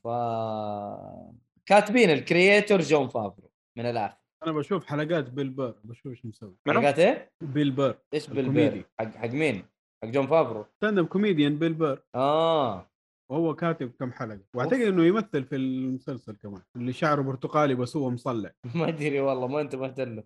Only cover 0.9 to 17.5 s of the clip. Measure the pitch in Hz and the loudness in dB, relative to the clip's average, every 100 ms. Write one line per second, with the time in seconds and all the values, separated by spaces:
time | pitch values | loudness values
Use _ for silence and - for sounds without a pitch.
0.9 | 101 95 87 87 - _ _ - 202 202 | -12 -14 -18 -20 -20 _ _ 4 4 6
1.9 | 240 196 135 - 170 190 208 202 196 143 | 6 6 4 4 4 6 6 6 2 6
2.9 | 151 127 117 98 - _ _ _ 117 120 | 4 2 -4 -6 -10 _ _ _ -6 -4
3.9 | 117 98 - _ _ 165 151 143 190 - | -2 -4 -8 _ _ -4 -4 -2 -4 -2
4.9 | 147 156 170 123 131 135 131 123 - 110 | -4 0 -2 -2 -6 -6 -4 -6 -8 -18
5.9 | 120 139 117 113 - 104 - 143 185 143 | -16 -14 -12 -14 -14 -20 -6 0 2 4
6.9 | 151 196 - - _ 156 143 143 131 135 | 6 4 4 -6 _ -4 0 0 2 0
7.9 | - _ 151 147 139 127 143 - 95 - | -2 _ -8 -4 -4 0 4 2 0 -10
8.9 | - 113 107 117 139 156 98 - _ _ | -10 -10 -8 -6 -2 -2 -2 -10 _ _
9.9 | _ 110 135 131 160 123 110 - _ 214 | _ -4 -2 2 2 2 -4 -12 _ 0
10.9 | 196 160 190 214 156 143 147 165 160 151 | 2 2 0 2 2 2 2 -2 0 -2
11.9 | 139 _ 120 139 156 165 156 123 95 - | -2 _ -2 2 2 4 2 0 -4 -12
12.9 | _ _ _ - 147 165 147 170 165 127 | _ _ _ -6 -2 -2 -2 -2 -2 -8
13.9 | - 127 - 113 101 - 123 156 254 220 | -8 -10 -8 -10 -10 -10 -4 -4 0 0
14.9 | 185 165 220 208 143 127 135 131 131 131 | 4 4 2 -2 -6 -4 -4 -4 -4 -4
15.9 | 131 - 123 - 101 104 92 - 123 123 | -6 -8 -10 -12 -16 -14 -16 -16 -8 -8
16.9 | 123 156 143 135 131 147 | -2 0 0 0 -4 -2